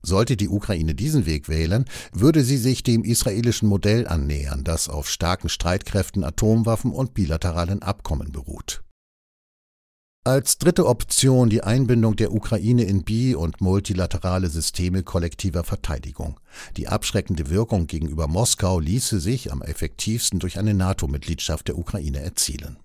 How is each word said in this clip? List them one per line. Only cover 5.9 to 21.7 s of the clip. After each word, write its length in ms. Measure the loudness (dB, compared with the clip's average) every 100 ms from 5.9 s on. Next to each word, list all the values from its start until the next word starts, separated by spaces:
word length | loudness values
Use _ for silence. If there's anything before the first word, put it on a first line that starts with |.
| -2 0 -2
Atomwaffen 680 | -4 0 4 4 2 0 0
und 220 | -2 -4
bilateralen 720 | -2 0 0 -2 -2 -2 -2
Abkommen 480 | -4 -6 -4 -4 -4
beruht. 500 | -10 -10 -12 -10 -10 -12 _ _ _ _ _ _ _ _ _ _ _ _ _
Als 340 | 2 2 2 2
dritte 300 | 4 4 4
Option 640 | 2 0 2 6 6 6
die 140 | 4
Einbindung 520 | 2 2 4 4 4 2
der 180 | 0
Ukraine 500 | 0 0 0 4 4
in 200 | 4 0
bi- 320 | 0 0 0 0
und 260 | -2 0
multilaterale 880 | 2 2 0 -2 0 -2 0 0 0
Systeme 540 | -2 -4 -2 0 0
kollektiver 600 | -2 -2 -2 -2 -2 -2
Verteidigung. 760 | -4 -4 -4 -6 -8 -10 -10 -10 -18 -20 -12 -10
Die 100 | -4
abschreckende 640 | -2 0 -2 0 -4 0
Wirkung 340 | 0 2 0 0
gegenüber 420 | -2 -4 -2 -2
Moskau 520 | 0 0 2 0 0
ließe 400 | 0 0 0 -2
sich 320 | 0 -2 -4
am 100 | -8
effektivsten 800 | -6 -6 -6 -4 -4 -2 -2 -2
durch 180 | -4 -2
eine 160 | 0
nato-Mitgliedschaft 920 | 2 2 0 -2 -4 -4 -6 -4 -4
der 100 | -4